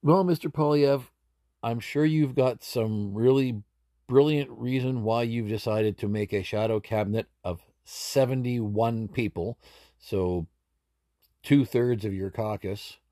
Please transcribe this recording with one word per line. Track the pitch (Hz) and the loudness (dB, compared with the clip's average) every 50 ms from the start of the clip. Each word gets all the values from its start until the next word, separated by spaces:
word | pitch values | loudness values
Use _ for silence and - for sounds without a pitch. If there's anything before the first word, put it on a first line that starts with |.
| - | 4
Well, | 143 160 190 190 | 4 4 4 4
Mister | 180 170 151 - 156 | 2 0 0 -2 -6
Polyev, | - - 151 147 151 147 143 139 139 139 123 - _ _ _ _ _ _ _ _ _ _ - | -2 0 0 2 4 4 4 4 4 2 0 -8 _ _ _ _ _ _ _ _ _ _ -4
I'm | 117 117 120 | -4 -4 -4
sure | - - - 143 151 | -6 -6 -2 2 2
you've | 156 156 156 151 135 127 | 2 4 2 2 2 2
got | 131 127 131 120 - | 2 2 2 2 -2
some | - - - 123 113 110 107 107 104 101 98 | -10 -6 -2 -2 0 0 0 -2 -4 -4 -2
really | 107 117 127 131 139 135 127 120 104 104 _ _ _ _ _ _ _ _ - | 2 4 6 6 6 2 0 -2 -6 -8 _ _ _ _ _ _ _ _ 2
brilliant | 123 131 143 151 156 147 143 127 | 4 4 6 6 2 0 -2 -4
reason | 120 113 120 123 131 135 123 127 131 123 107 | -8 -8 -4 -2 -2 0 0 0 -2 -2 0
why | 107 113 117 120 | 0 0 0 0
you've | 117 117 117 113 104 | 0 -2 -4 -2 -2
decided | 110 107 - 123 107 110 110 107 98 - | -4 -4 -2 -2 0 2 2 0 0 -2
to | - 104 | -2 -2
make | 104 107 104 98 - | -2 -2 -2 -2 -2
a | 101 90 | -4 -4
shadow | - - 107 110 113 113 107 | -2 -4 -2 0 0 0 -2
cabinet | - - 113 107 107 98 104 113 - _ _ _ _ | -2 -2 -2 -2 -2 0 -2 -4 -4 _ _ _ _
of | 92 90 85 _ _ _ _ _ | -8 -8 -8 _ _ _ _ _
seventy-one | - - - - - - 143 131 123 131 131 123 123 123 120 113 104 104 104 113 117 117 113 113 101 | -18 -14 -12 -10 -2 2 2 2 2 0 -2 -2 -2 -2 -2 -2 -2 0 0 0 0 0 -2 -6 -6
people, | - - 117 101 - 90 85 104 123 _ _ - - - - _ _ _ | -4 -4 -4 -2 -2 -4 -6 -6 -6 _ _ -20 -20 -20 -20 _ _ _
so | - - - 98 92 90 90 90 80 - _ _ _ _ _ _ _ _ _ _ _ _ _ _ _ _ _ _ _ | -12 -6 -2 -2 0 0 0 -2 -4 -6 _ _ _ _ _ _ _ _ _ _ _ _ _ _ _ _ _ _ _
two-thirds | - 143 143 131 - - 123 120 123 123 113 98 | 2 4 4 4 2 0 0 2 2 0 -2 -2
of | 110 98 | -6 -4
your | 95 95 98 | -4 -6 -6
caucus | 92 - 110 107 107 101 - 98 98 101 - - - _ _ _ | -4 -4 -4 -4 -4 -6 -6 -8 -8 -8 -10 -16 -18 _ _ _